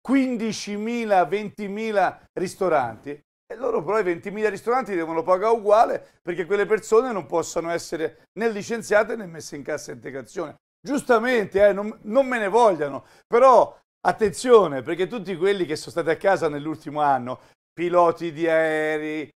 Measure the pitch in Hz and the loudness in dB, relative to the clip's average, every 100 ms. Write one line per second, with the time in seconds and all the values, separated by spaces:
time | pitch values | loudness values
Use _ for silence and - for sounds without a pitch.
0 | - 269 262 247 220 - - 208 220 240 | 2 0 2 -2 -4 -6 -8 -8 -6 -4
1 | 220 196 165 196 208 - 208 202 220 202 | 0 2 2 -2 -6 -10 -10 -6 -2 0
2 | 175 - _ - 175 - 185 151 123 110 | 0 -2 _ -8 -8 -2 0 0 0 -8
3 | 135 143 _ _ _ 214 262 233 151 214 | -14 -14 _ _ _ -8 -4 -4 -2 -2
4 | 185 170 202 196 214 196 - 247 220 185 | 0 -4 -6 -4 -4 -4 -2 -2 -2 -4
5 | 160 165 165 185 214 233 202 208 269 - | -4 -4 0 2 2 0 4 4 4 0
6 | - _ - 170 165 202 196 208 - 220 | -10 _ -10 -8 -2 -2 0 -2 2 2
7 | 254 208 143 170 160 175 165 170 - 165 | 2 -6 -4 -4 -4 -6 -4 -6 -6 -6
8 | 156 - _ - 226 208 185 226 - 208 | -6 -8 _ -4 -4 -4 -6 -8 0 0
9 | 220 233 190 160 143 151 139 151 - 135 | 2 -4 -10 -14 -14 -14 -8 -8 -8 -14
10 | 139 135 120 185 156 127 _ _ 175 277 | -12 -12 -12 -10 -10 -12 _ _ -6 -6
11 | - 233 240 247 190 196 202 196 208 226 | 2 2 4 0 0 4 4 4 -4 -8
12 | 208 233 262 247 202 214 233 165 147 135 | -2 0 2 0 0 4 4 4 -4 -6
13 | _ _ _ 233 262 226 143 - _ _ | _ _ _ 6 8 8 6 -2 _ _
14 | 185 175 214 - 254 233 180 135 120 165 | -2 0 -2 -2 6 6 6 -2 -6 -4
15 | 185 233 175 175 185 202 160 151 - 160 | -4 -4 -8 -2 -2 0 -2 -6 -6 -6
16 | 156 156 196 180 156 147 147 156 156 147 | -2 0 0 0 -2 -4 -8 -10 -10 -2
17 | 147 131 120 127 _ _ _ - 175 175 | 0 0 -2 -12 _ _ _ -8 0 4
18 | 170 165 170 151 165 160 160 156 156 156 | 4 2 -8 -4 0 2 2 0 -2 -4
19 | 151 151 139 | -6 -8 -10